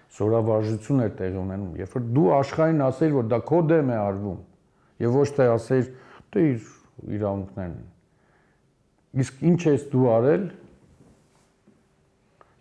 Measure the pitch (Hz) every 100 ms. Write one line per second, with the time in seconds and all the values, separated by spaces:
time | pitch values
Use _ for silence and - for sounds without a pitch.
0 | _ - 104 113 113 110 107 107 107 139
1 | 113 - 95 95 95 98 95 80 95 131
2 | 117 127 175 143 135 - 160 160 131 -
3 | 160 139 110 117 - 165 151 165 135 113
4 | 101 98 101 85 - _ _ _ _ -
5 | 117 131 139 - 127 113 - 131 123 -
6 | - - _ 202 160 117 - - _ -
7 | - 104 104 98 95 - 90 78 - _
8 | _ _ _ _ _ _ _ _ _ _
9 | _ 131 127 - 160 175 160 139 - 127
10 | 127 113 127 180 185 - - _ _ _
11 | _ _ _ _ _ _ _ _ _ _
12 | _ _ _ _ _ _